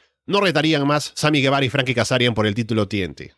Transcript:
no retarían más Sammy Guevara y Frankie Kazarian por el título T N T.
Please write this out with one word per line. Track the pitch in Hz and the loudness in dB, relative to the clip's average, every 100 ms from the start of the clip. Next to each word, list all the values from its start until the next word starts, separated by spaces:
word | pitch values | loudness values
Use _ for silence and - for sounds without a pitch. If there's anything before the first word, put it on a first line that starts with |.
| _ _ - | _ _ -4
no | 202 | 0
retarían | 190 151 156 151 143 | 2 2 2 2 2
más | 147 - | 0 -2
Sammy | - 151 147 | -2 0 2
Guevara | 135 139 | 2 2
y | 131 | 0
Frankie | 139 127 | -2 -2
Kazarian | 120 110 127 120 | 0 0 0 0
por | 107 107 | 0 0
el | |
título | 104 110 110 98 | -2 -2 -2 -2
T | 101 | -2
N | 87 | -4
T. | - 69 | -8 -18